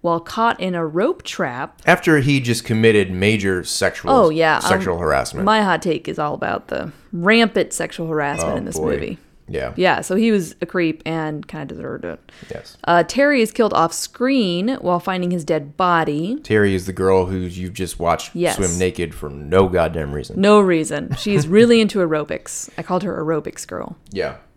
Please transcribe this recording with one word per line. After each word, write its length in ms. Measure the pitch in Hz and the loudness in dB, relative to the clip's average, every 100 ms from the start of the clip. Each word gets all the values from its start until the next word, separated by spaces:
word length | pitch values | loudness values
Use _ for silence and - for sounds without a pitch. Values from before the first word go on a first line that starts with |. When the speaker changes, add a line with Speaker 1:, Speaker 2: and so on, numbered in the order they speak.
Speaker 1:
while 200 | 175 165 | 0 -2
caught 400 | 165 - 226 226 | -4 -2 0 0
in 140 | 185 | -4
a 120 | 175 165 | -4 -4
rope 360 | 160 233 359 | 0 -2 -2
trap. 580 | - - 165 123 147 _ - | -8 -6 -6 -4 -10 _ 0
Speaker 2:
After 320 | 180 - 156 | 2 4 2
he 200 | 135 139 | 4 2
just 240 | 120 113 | 2 -2
committed 460 | - 110 113 107 95 | 0 4 6 6 2
major 540 | 90 98 110 98 92 | 2 2 2 0 -2
sexual, 480 | - - 95 - - | -2 -2 -2 -2 2
Speaker 1:
Oh, 160 | 269 180 | 4 4
yeah, 280 | 156 160 151 | 4 2 2
Speaker 2:
sexual 380 | - 190 190 170 | 2 0 0 -2
Speaker 1:
um, 40 | |
Speaker 2:
harassment. 440 | 170 98 - 143 190 | 0 0 -2 -2 0
Speaker 1:
my 160 | 220 | 2
hot 180 | 202 165 | 2 0
take 260 | 175 156 - | -2 -4 -6
is 100 | - | -6
all 160 | 147 | -6
about 340 | 147 - - - | -4 -4 -6 -6
the 240 | - 170 - - | -8 -8 -12 -12
rampant 600 | 170 175 226 226 202 170 | -4 2 4 4 2 -2
sexual 340 | - 165 - 165 | -4 -8 -6 -4
harassment 460 | 151 143 156 165 | -2 -2 -2 -4
Speaker 2:
Oh, 20 | - | -4
Speaker 1:
in 80 | - | -6
this 100 | - | -4
Speaker 2:
boy. 140 | 156 | -2
Speaker 1:
movie. 260 | - - - _ _ - | -2 -4 -10 _ _ -8
Speaker 2:
Yeah. 280 | - - - | -6 -6 0
Speaker 1:
Yeah, 240 | 180 131 | 0 0
so 140 | - 185 | 0 0
he 140 | 226 | 2
was 240 | 208 165 - | 2 0 -8
a 40 | 170 | -6
creep 360 | 190 165 160 | -2 -2 -2
and 420 | - 160 156 151 - | -6 -4 -4 -8 -10
kinda 200 | 156 139 | -12 -12
deserved 400 | 156 151 143 - | -12 -10 -10 -10
it. 120 | - - - - | -12 -18 -20 -14
Speaker 2:
Yes. 280 | - - - | -14 -14 -10
Speaker 1:
Uh, 180 | - 170 | 2 4
Terry 400 | 165 - 285 285 | 4 2 2 4
is 100 | 220 | 2
killed 220 | - 220 | 2 2
off 180 | - 165 | 4 0
screen 760 | - - - 247 269 202 175 208 269 | 0 -10 -4 0 2 2 0 -2 -2
while 200 | - 175 | -2 -2
finding 320 | 175 185 180 | -2 -4 -2
his 120 | 180 | -2
dead 320 | 156 160 143 - | -2 -2 -2 -2
body. 600 | 180 170 156 147 170 269 | 2 2 2 -2 -4 -6
Speaker 2:
Terry 320 | - 107 101 | 0 2 4
is 120 | 95 92 | 2 -4
the 80 | |
girl 320 | 92 95 95 92 | -2 4 4 2
who 100 | 95 | -2
you've 380 | 90 87 90 | -6 -8 -10
just 240 | 90 90 - | -6 -8 -2
watched 360 | 85 85 - | 0 0 -2
Speaker 1:
Yes. 220 | 170 170 - | -2 -2 0
Speaker 2:
swim 220 | 95 85 | -2 2
naked 360 | 92 90 85 | 0 0 -6
for 140 | 73 76 | -6 -12
no 400 | 71 73 92 95 | -10 0 4 4
goddamn 440 | 87 80 82 73 | 4 0 -2 -6
reason. 280 | 71 65 - | -6 -8 0
Speaker 1:
No 200 | 196 208 | 4 6
reason. 540 | 190 170 156 147 - 139 | 6 2 0 -6 -6 -6
She's 280 | - 202 147 | 0 0 4
Speaker 2:
<laughs> 0 | |
Speaker 1:
really 340 | 196 233 233 | 6 6 6
into 160 | 214 208 | 4 0
aerobics. 720 | 175 156 151 - - - - - | 0 0 -4 -8 -8 -12 -12 -12
I 40 | |
called 200 | 165 180 | -4 -4
her 200 | 190 - | -2 -6
aerobics 440 | 156 160 147 - - | -4 -4 -4 -14 -12
girl. 320 | 90 - - - | -10 -12 -14 -12
Speaker 2:
Yeah. 240 | 95 78 - _ | -6 -6 -8 _